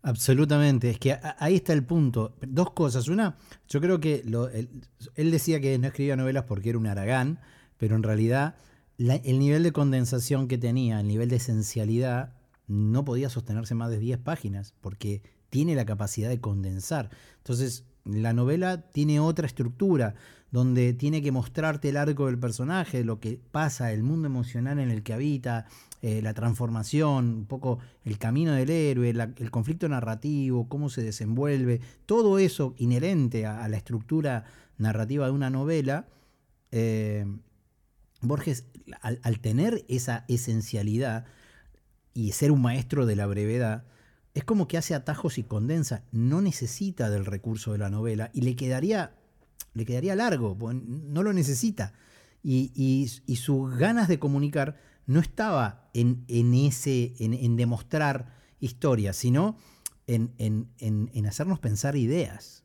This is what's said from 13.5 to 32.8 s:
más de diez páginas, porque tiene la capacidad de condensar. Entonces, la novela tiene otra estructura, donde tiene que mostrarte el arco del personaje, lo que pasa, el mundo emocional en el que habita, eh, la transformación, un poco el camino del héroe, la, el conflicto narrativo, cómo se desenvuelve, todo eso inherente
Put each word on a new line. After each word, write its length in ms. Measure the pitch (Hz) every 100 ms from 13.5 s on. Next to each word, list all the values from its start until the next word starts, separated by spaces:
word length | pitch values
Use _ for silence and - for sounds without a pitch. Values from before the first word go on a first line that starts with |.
| 107 110
más 160 | 113 117
de 80 | 110
diez 180 | 110 123
páginas, 580 | - 113 104 98 101 _
porque 420 | 95 101 104 101 - _ _
tiene 240 | 123 160
la 100 | 147
capacidad 440 | 110 101 104 - 107
de 120 | 123
condensar. 720 | 120 98 95 95 - 160 110 - - -
Entonces, 460 | - 123 131 120 - _
la 280 | - 104 113
novela 500 | 117 123 165 185 180 -
tiene 260 | - 147 147
otra 280 | 156 160 151
estructura, 680 | - 123 123 196 160 113 104 - - _
donde 400 | 123 127 123 123
tiene 300 | 120 143 156
que 100 | 143
mostrarte 560 | 131 - - 156 147 147
el 80 | 143
arco 300 | 147 143 139
del 120 | 123
personaje, 640 | 123 113 127 185 170 127
lo 160 | 113 110
que 220 | 110 120 -
pasa, 420 | 151 156 - 120
el 120 | 107
mundo 240 | 120 160 151
emocional 500 | 127 120 120 127 143
en 140 | 127
el 100 | 110
que 100 | 107
habita, 540 | 113 143 139 123 117 107 - - -
eh, 200 | 117 107
la 100 | 110
transformación, 1000 | 110 117 110 120 113 107 147 151 139 120
un 120 | 113 107
poco 340 | 135 135 120 - _
el 120 | - 104
camino 340 | 113 131 165
del 180 | 139 131
héroe, 420 | 165 151 123 120
la, 200 | 117 113 117
el 140 | 113
conflicto 380 | 117 110 165 165
narrativo, 800 | 135 113 110 147 147 131 123 117
cómo 200 | 143 147
se 140 | 123
desenvuelve, 800 | 113 101 107 117 147 139 123 117 - - -
todo 320 | 220 220 196
eso 360 | 190 - 131
inherente 640 | 127